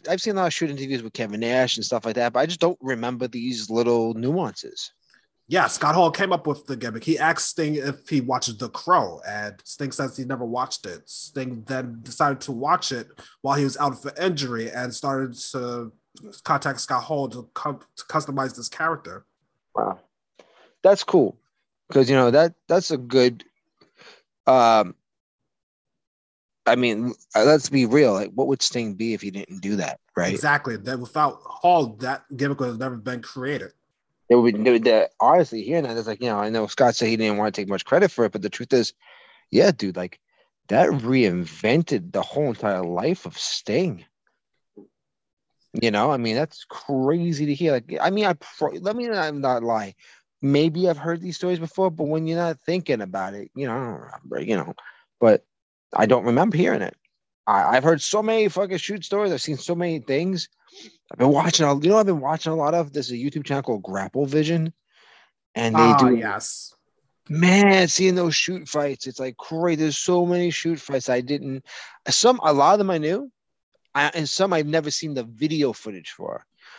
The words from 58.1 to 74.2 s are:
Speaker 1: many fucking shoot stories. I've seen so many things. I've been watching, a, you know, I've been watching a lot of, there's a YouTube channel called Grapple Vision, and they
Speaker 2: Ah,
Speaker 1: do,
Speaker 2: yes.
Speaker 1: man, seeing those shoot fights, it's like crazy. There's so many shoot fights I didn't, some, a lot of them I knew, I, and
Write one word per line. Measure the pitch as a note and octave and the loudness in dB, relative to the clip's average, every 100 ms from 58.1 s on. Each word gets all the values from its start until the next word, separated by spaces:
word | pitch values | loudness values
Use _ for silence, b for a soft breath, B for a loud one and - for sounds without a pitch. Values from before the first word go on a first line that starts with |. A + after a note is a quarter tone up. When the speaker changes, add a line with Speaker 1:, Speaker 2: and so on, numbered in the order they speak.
| G#3 | -2
Speaker 1:
many | G#3+ A3+ G#3 | 0 2 2
fucking | F3 G3 F#3 | 0 -4 -4
shoot | - G3+ | -6 -10
stories. | - G3+ G3+ | -4 -2 0
I've | C#3 | -2
seen | - C3+ | -4 -6
so | - F3 | -4 -4
many | F3 D#3+ | -4 -4
things. | A#2 C3+ F#3 F3 - _ B B B B - | -2 -2 0 -4 -6 _ B B B B -14
I've | - | 2
been | C3 | 4
watching, | C#3+ E3+ D#3 D3 | 4 2 2 2
a, | C#3+ | 4
you | D#3+ | 4
know, | G#3+ | 4
I've | G3 | 4
been | D#3+ | 2
watching | C3+ D#3 D#3+ | -2 -4 -2
a | D#3+ | 0
lot | D3 | 0
of, | E3+ D3 | 0 0
there's | C#3+ B2 | -4 -6
a | A#2+ | -6
YouTube | C#3 D3+ C#3+ | -6 -6 -4
channel | C#3 | -4
called | C3 G#2+ | -2 -6
Grapple | F#2+ G2 F#2+ C3+ C#3 | -4 -6 -4 -2 0
Vision, | D3+ D3+ E3 D#3+ - b b b b b _ _ - | 2 2 0 -2 -6 b b b b b _ _ -4
and | A#2 D#3 | 2 6
they | |
Speaker 2:
Ah, | D#3 C#3+ | 6 6
Speaker 1:
do, | B2+ A#2+ | 6 4
Speaker 2:
yes. | A2 G2 - - - _ _ _ _ _ - | 0 -6 -6 -10 -14 _ _ _ _ _ -6
Speaker 1:
man, | D#3 F3+ G3 G3+ F#3+ E3+ | 2 6 8 8 6 4
seeing | - F#3+ F3+ | 2 2 2
those | E3+ - | 0 0
shoot | - F#3 D3+ | -2 -6 -6
fights, | D3+ C#3+ C3 C3 | -4 -4 -6 -10
it's | - | -10
like | C3 A#2 | -10 -10
crazy. | - D#3+ F3 D#3 | -8 -2 0 2
There's | D#3 C#3 | 0 0
so | - F3+ F3 | 2 2 2
many | F3 F3 | 0 0
shoot | - E3 D#3+ | -2 -4 -4
fights | - C3+ C3+ | -4 -4 0
I | B2+ | -2
didn't, | B2 D3 C#3 C3+ B B B B - | -2 -4 -6 -10 B B B B -2
some, | - A#3+ B3 | 4 4 4
a | D#3 | 4
lot | C#3+ D3+ | 6 6
of | G#3 | 6
them | F#3+ | 2
I | E3 | 0
knew, | D3+ G#3 C#4 _ _ _ _ _ _ | 0 -2 -6 _ _ _ _ _ _
I, | C#3+ D3 | 0 0
and | E3+ | 0